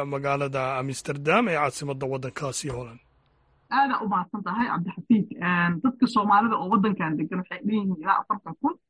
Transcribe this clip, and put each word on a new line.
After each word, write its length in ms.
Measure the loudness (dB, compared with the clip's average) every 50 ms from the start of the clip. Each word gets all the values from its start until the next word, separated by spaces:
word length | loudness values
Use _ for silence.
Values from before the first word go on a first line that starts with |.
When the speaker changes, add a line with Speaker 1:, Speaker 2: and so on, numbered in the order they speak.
| 0
Speaker 1:
magaalada 720 | -2 -4 -2 0 0 0 0 0 -2 -2 -2 -2 -2 -2 -2
Amsterdam 680 | -4 -4 -6 -6 -6 -6 -6 -2 2 4 4 4 4 4
ee 80 | 2
caasimadda 500 | 2 0 0 -2 -4 -6 -6 -6 -4 -4
waddankaasi 640 | -4 -4 -4 -6 -6 -8 -6 -6 -6 -6 -4 -6 -6
Holland. 300 | -6 -6 -8 -10 -14 -18 _ _ _ _ _ _ _ _ _ _ _ _ _ -2
Speaker 2:
Aad 200 | 2 2 4 4 2 0
u 60 | -2 0
mahadsan 360 | 0 0 -2 -2 -6 -8 -6
tahay 240 | -4 -2 -2 0 0
Cabdixafiid. 600 | 0 -2 -4 -4 -6 -4 2 4 4 4 4 0 -4 -4
Een, 340 | -2 0 2 2 2 2 0 0
dadka 240 | 0 0 0 2 0 2
Soomaalida 480 | 2 2 4 6 6 6 6 4 2 0
oo 120 | 0 2
waddankan 480 | 2 4 4 2 2 0 0 -2 -2 -2
degan 220 | -2 -2 -4 -6
waxay 200 | -6 -6 -8 -6
dhan 120 | -2 0 0
yihiin 260 | 0 0 0 -2 -2
ilaa 160 | 0 0 0 0
afartan 360 | 0 -2 -4 -6 -6 -12 -8 -2
kun. 160 | -2 -2 -2 -4 _ _